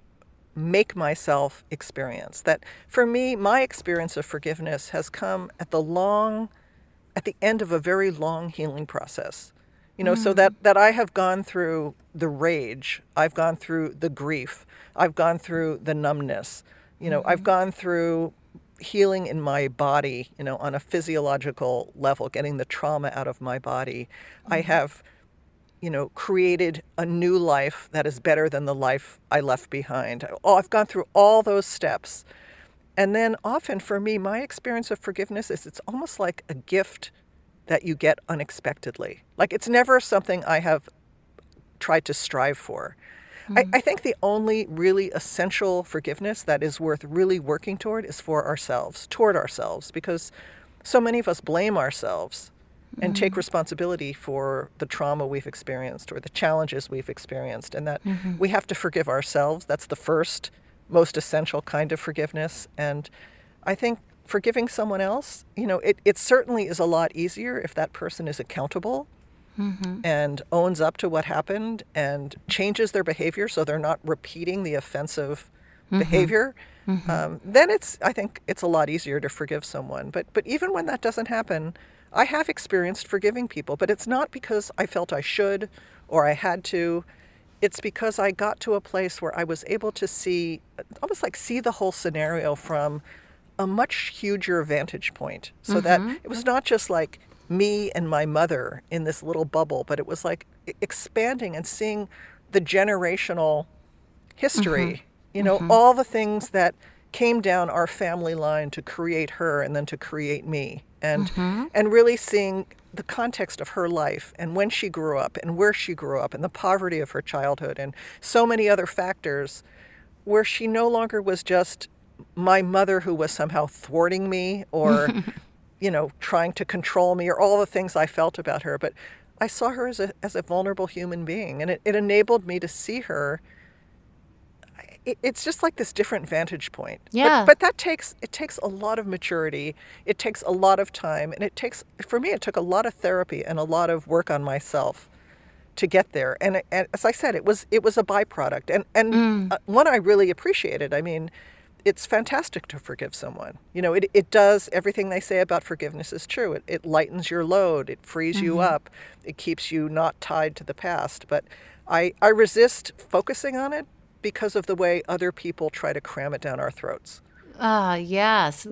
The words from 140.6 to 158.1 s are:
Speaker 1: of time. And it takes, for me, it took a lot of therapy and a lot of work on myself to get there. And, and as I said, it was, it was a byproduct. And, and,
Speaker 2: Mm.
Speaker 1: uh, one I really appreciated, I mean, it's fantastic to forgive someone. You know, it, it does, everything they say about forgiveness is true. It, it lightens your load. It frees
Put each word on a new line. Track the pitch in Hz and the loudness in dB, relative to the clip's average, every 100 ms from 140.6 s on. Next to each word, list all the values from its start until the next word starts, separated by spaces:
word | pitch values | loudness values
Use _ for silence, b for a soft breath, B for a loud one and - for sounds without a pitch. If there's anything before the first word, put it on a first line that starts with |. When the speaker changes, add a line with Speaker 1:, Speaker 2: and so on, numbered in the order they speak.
| 190 190 | 6 6
Speaker 1:
of | 196 | 2
time. | - 165 151 151 | -4 -4 -2 -4
And | - | -4
it | 202 - | -6 -4
takes, | 247 - - - - | -8 -8 -16 -16 -4
for | 240 | -2
me, | 311 | 0
it | - | -2
took | - 175 | -2 -2
a | |
lot | 175 185 233 | 2 2 0
of | |
therapy | - 180 185 185 143 - | -2 0 0 0 -4 -4
and | 160 | -4
a | |
lot | 156 160 170 | 0 2 2
of | 165 143 | 0 2
work | 165 175 | 0 2
on | 147 | -2
myself | 143 135 - 147 131 - - b b b b b b - | -2 -4 -2 -2 -2 -4 -14 b b b b b b -2
to | 185 | 2
get | 185 180 | 4 2
there. | 147 131 131 | 0 -2 0
And, | 196 190 - | 0 0 0
and | 180 180 | -2 -2
as | - 226 | 0 0
I | |
said, | - 294 208 | 2 0 2
it | - | 2
was, | 208 - | 2 2
it | 220 | 2
was | 220 214 | 4 4
a | |
byproduct. | 202 202 214 - 139 135 - | 4 2 0 -2 -2 -2 0
And, | 185 - | 0 2
and, | 214 220 | 2 4
Speaker 2:
Mm. | 226 226 214 190 | 4 4 2 0
Speaker 1:
uh, | 196 - | -4 2
one | 214 311 | 6 6
I | 247 | 6
really | 180 202 190 | 6 6 6
appreciated, | 175 - 392 - - 143 | 2 -2 -2 -2 -4 -2
I | 143 | -2
mean, | 165 160 160 b b b b _ 202 | -2 -6 -8 b b b b _ 0
it's | 190 - | 0 0
fantastic | 214 233 277 339 - - | 0 0 -4 -4 -10 -12
to | 143 | -14
forgive | - 135 135 - | -14 -10 -10 -8
someone. | 135 123 - - _ | -10 -12 -14 -16 _
You | 175 | -2
know, | 180 | 2
it, | 175 196 | 2 4
it | 202 - | 4 6
does, | 220 202 208 - | 8 8 8 4
everything | 180 202 202 190 | -2 0 0 -2
they | 185 | -4
say | - 190 | 0 2
about | 180 170 | 2 0
forgiveness | - 160 147 151 160 | -2 -6 -6 -8 -10
is | 165 - | -10 -8
true. | - 220 | -4 -2
It, | 151 - | -4 -6
it | 165 170 | -6 0
lightens | 156 156 175 165 | 2 2 -2 -4
your | 170 165 | -2 2
load. | 190 185 151 135 | 4 4 2 -2
It | 127 | -10
frees | - | -10